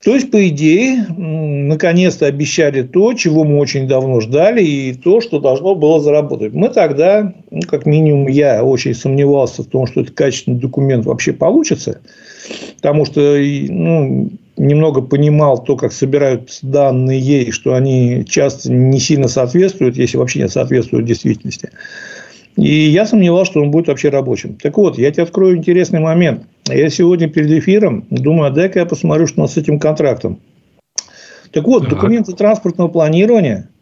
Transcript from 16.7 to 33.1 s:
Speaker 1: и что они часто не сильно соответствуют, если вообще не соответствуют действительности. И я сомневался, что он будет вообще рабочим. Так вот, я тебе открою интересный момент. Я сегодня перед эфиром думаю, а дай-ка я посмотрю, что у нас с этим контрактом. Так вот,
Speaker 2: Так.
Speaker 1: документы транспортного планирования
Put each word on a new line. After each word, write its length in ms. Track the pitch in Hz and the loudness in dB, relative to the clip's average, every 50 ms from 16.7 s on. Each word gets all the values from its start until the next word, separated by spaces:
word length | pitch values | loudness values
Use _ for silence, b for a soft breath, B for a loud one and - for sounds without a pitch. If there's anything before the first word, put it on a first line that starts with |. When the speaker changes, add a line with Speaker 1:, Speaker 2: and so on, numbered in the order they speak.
| 135 143 143 139 127 127 127 131 131 131 127 131 147 139 127 | 0 2 2 2 2 0 0 0 0 0 0 2 2 2 2
Speaker 1:
и 60 | 117 | 0
что 240 | 110 - - 131 127 | -4 -6 -2 -2 0
они 500 | 127 131 135 131 127 123 120 123 127 - | 0 2 2 2 2 2 2 0 -2 -4
часто 460 | - - - 143 139 131 135 - 131 127 | -4 -2 0 0 0 -2 -4 -6 -2 0
не 280 | 127 127 131 135 135 | 2 2 2 2 0
сильно 280 | 127 - 160 143 139 120 | 2 0 0 2 0 0
соответствуют, 680 | 127 139 127 120 127 175 190 196 190 - - 127 120 | 0 0 -2 0 2 2 2 2 0 0 -2 -2 0
если 200 | 131 131 120 - | 0 -4 -2 0
вообще 260 | 131 131 123 - 147 131 | -2 -2 -2 -2 -2 -4
не 60 | - | -2
соответствуют 580 | - - 123 127 131 127 113 120 - 123 120 | -2 -2 -2 0 0 -2 -2 0 -2 -2 -2
действительности. 640 | 117 117 - - - - - - - - - - - B B B B B B B B B B B B B B B B _ | -2 -4 -2 -2 -4 -4 -4 -6 -12 -12 -12 -16 -18 B B B B B B B B B B B B B B B B _
И 120 | - - 143 | 0 2 2
я 360 | 147 151 156 156 151 180 214 | 4 4 4 4 4 2 2
сомневался, 460 | 220 - 220 185 175 170 175 190 180 | 2 2 2 4 4 4 2 2 0
что 120 | - 156 147 | 0 0 0
он 100 | 147 147 | 2 0
будет 160 | 160 170 165 | 0 0 0
вообще 220 | 143 127 - 151 | -2 0 0 0
рабочим. 460 | 139 139 135 127 120 98 - - 104 - - | 0 0 -2 -2 -4 -6 -6 -12 -16 -6 -6
Так 160 | 143 143 - | -4 0 2
вот, 180 | 208 175 - | 2 2 2
я 140 | 123 117 143 | 0 0 0
тебе 140 | 147 - 170 | 0 0 -4
открою 320 | 165 - - 190 190 180 | -2 0 0 2 2 2
интересный 420 | 175 156 - 175 180 180 - - 165 | 2 0 0 2 2 2 0 0 -2
момент. 460 | 156 160 160 170 180 160 127 120 - - _ _ _ - | 0 0 2 2 2 2 0 -2 -8 -18 _ _ _ -4
Я 200 | 127 131 143 160 | 0 0 0 0
сегодня 400 | - - 180 170 180 175 165 156 | 0 2 2 2 2 2 0 -2
перед 220 | 147 165 151 147 | 0 -2 0 2
эфиром 560 | 156 160 - - 190 208 208 180 127 - - - | 2 0 2 2 2 2 2 0 -2 -4 -6 -6
думаю, 360 | - 127 127 143 156 165 151 | -6 -2 0 0 2 2 2
а 40 | 143 | 0
дай-ка 280 | 131 147 175 190 185 196 | 0 0 -2 0 0 -2
я 80 | 175 | -2
посмотрю, 400 | 170 - 147 - 170 156 156 170 | -2 -4 -4 -2 -2 0 2 0
что 140 | 151 - - | 0 0 -2
у 20 | 151 | -2
нас 120 | 143 - | -2 -2
с 20 | |
этим 240 | - 151 - 151 147 | -4 -2 -2 -2 0
контрактом. 580 | 151 156 156 151 160 139 120 - - - - - _ _ _ _ _ _ _ _ _ _ _ - - B B B B B B B B B | 0 -2 0 0 0 0 0 -2 -4 -8 -8 -8 _ _ _ _ _ _ _ _ _ _ _ -16 -16 B B B B B B B B B
Так 160 | - 156 151 | -6 -4 0
вот, 160 | 220 262 240 147 | 2 2 2 2
Speaker 2:
Так. 80 | - | 0
Speaker 1:
документы 420 | 107 92 - 202 226 233 214 - 180 | -2 0 0 0 2 0 0 -4 -4
транспортного 560 | - 208 208 220 196 - 185 170 - 180 165 | 0 2 2 2 2 -2 -6 -2 -2 -2 -2
планирования 840 | - 170 160 151 | 0 0 0 2